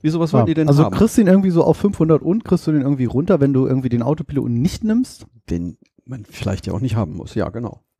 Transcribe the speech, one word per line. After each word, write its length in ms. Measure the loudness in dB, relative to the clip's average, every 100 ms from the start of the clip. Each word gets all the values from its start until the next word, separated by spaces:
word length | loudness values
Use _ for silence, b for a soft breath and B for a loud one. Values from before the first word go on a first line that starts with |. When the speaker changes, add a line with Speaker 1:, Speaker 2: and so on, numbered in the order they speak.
Speaker 1:
Wieso, 180 | -4 0
was 120 | 2
Speaker 2:
Ja. 60 | 2
Speaker 1:
wollen 80 | 2
die 60 |
denn 140 | 0 2
Speaker 2:
Also 140 | 4 2
Speaker 1:
haben? 100 | 2
Speaker 2:
kriegst 220 | 2 4
du 40 |
ihn 60 | 4
irgendwie 220 | 4 4
so 140 | 2
auf 120 | 2 2
fünfhundert 440 | -2 0 2 2
und 220 | 2 -4 0
kriegst 200 | -2 0
du 40 |
den 100 | 0
irgendwie 240 | 0 0 0
runter, 340 | -2 0 2
wenn 120 | 2
du 140 | 2 0
irgendwie 220 | 0 0
den 120 | -2
Autopiloten 520 | -2 -4 -4 -4 -2 -2
nicht 220 | -2 -2 -2
nimmst? 400 | -2 -2 -8 -20 _ -8
Speaker 1:
Den 280 | -6 -6 -12 _ _ -16
man 180 | -16 -16
vielleicht 400 | -10 -8 -6 -6
ja 60 |
auch 60 | -6
nicht 160 | -4 -4
haben 180 | -4 -8
muss, 200 | -10 -6
ja, 140 | -6
genau. 320 | -6 -12 -14 _ _